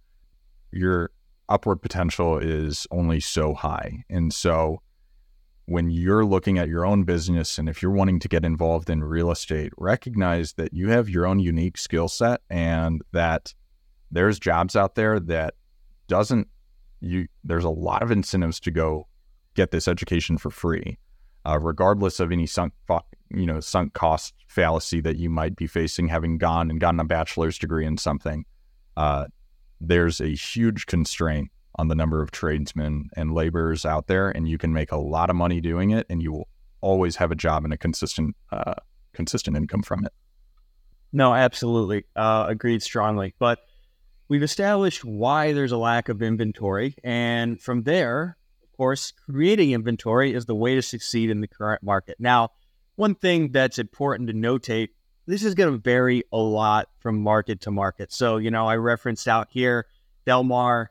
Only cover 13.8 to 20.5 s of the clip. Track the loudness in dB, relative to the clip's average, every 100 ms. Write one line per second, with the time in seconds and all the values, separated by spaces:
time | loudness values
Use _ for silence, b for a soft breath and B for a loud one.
13.8 | _ _ -6 2 2 2 0 0 2 2
14.8 | 0 2 0 0 -2 -4 -4 -8 _ _
15.8 | -20 _ 0 0 2 0 -2 -10 _ _
16.8 | -20 -12 -4 -4 -4 _ -4 -2 0 -2
17.8 | 0 2 4 2 2 0 0 -2 -2 0
18.8 | 0 -2 -8 _ _ _ _ 0 2 2
19.8 | 0 -2 0 0 0 -2 -4